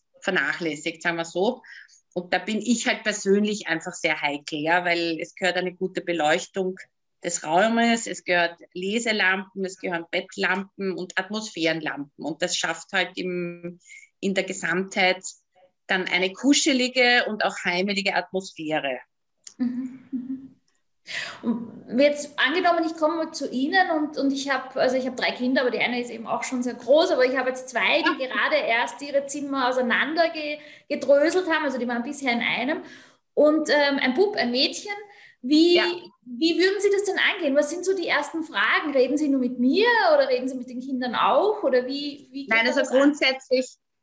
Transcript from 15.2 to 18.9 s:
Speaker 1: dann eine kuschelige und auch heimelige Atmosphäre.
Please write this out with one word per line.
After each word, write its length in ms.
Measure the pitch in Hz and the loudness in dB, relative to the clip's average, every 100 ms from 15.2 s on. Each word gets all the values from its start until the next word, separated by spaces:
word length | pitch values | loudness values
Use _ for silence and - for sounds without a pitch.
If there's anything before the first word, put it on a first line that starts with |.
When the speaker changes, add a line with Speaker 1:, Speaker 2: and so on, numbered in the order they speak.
| - - _ _ _ _ - | -6 -20 _ _ _ _ -4
Speaker 1:
dann 200 | 190 170 | -4 -2
eine 260 | 180 185 | -2 -2
kuschelige 920 | 190 254 285 320 262 247 254 247 247 202 | 0 2 4 4 2 2 2 4 4 2
und 160 | 208 | 0
auch 120 | - 294 | -2 0
heimelige 520 | 185 180 202 196 196 175 | -2 0 0 0 0 -2
Atmosphäre. 840 | - 185 190 - 156 151 139 | -2 -6 -6 -10 -4 -2 -2